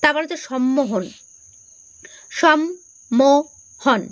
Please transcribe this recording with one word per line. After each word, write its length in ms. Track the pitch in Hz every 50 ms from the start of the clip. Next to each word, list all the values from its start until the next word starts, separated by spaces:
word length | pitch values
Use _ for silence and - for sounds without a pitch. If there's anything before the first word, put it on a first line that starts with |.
তারপর 200 | - 302 294 294
হচ্ছে 160 | 320 302 349
সম্মোহন, 680 | 320 - - 254 262 254 254 262 269 277 220 208 208 185 - - - _ _ - _ _ - _ _ _ _ _ _ _ _ _ _ - - - - - _
সম্মোহন। 1700 | - - - 330 302 302 311 330 359 359 - _ _ _ _ _ - 233 262 277 277 285 294 - _ _ - _ _ - - - 254 214 175 -